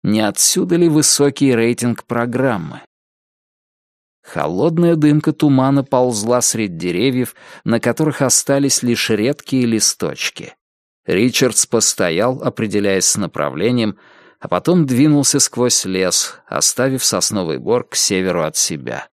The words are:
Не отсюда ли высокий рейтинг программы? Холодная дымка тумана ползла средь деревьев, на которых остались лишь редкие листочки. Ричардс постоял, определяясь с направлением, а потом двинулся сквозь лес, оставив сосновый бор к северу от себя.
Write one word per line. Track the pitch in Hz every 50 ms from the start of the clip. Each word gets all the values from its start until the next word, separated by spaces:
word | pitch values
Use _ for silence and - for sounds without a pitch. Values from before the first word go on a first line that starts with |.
Не | - - 104 110
отсюда | - 101 98 - - - - 185 - 180 170
ли | 175 175 165
высокий | 147 156 143 - - - 143 143 131 - 143 135 123
рейтинг | 113 113 117 120 - 123 120 113 101 -
программы? | _ 117 117 120 120 117 123 131 135 113 95 80 73 - - - _ _ _ _ _ _ _ _ _ _ _ _ _ _ _ _ _ _ _ _ _ _ _ _ _ _ _
Холодная | _ - - - 73 76 85 92 131 170 165 165 175 170 170
дымка | 156 147 151 147 151 147 160
тумана | 151 - 160 147 135 131 131 135 139 143 127
ползла | - - 127 127 127 117 104 104 113 123 123
средь | 120 - - 113 110 98 85 80
деревьев, | 87 90 85 87 113 135 123 127 123 - - - - - - - _
на | - 117 113
которых | - 120 113 - 160 151 135 -
остались | 139 123 - - - - 139 143 139 135 - -
лишь | - 123 117 107 - -
редкие | 113 104 104 127 147 - - - 135 131 123
листочки. | 117 113 107 104 - - _ - 78 69 - - - _ - - - - _ _ _ _ _ _ _ _ _ _
Ричардс | - 85 92 117 127 120 - 135 127 - - -
постоял, | _ - 113 107 - - - 95 87 80 87 110 127 127 131
определяясь | - - - - 117 107 92 104 101 101 95 95 -
с | - -
направлением, | 107 98 82 _ - 73 73 65 78 95 117 123 123 113 107 98 _ _ - - - - - _ _
а | - -
потом | 87 90 - 160 180 180 160
двинулся | 135 127 120 147 156 147 143 135 - - 139
сквозь | - - - 120 123 123 - - -
лес, | 95 92 92 92 90 - - - - - - _
оставив | - - - - - - - 120 131 131 127 -
сосновый | - - 92 - - 107 101 90 78 73 64
бор | - 95 117 123 120
к | _ -
северу | - - - 104 92 92 92 87 87 78
от | 78 -
себя. | - - - 82 73 62 62 62 62 - _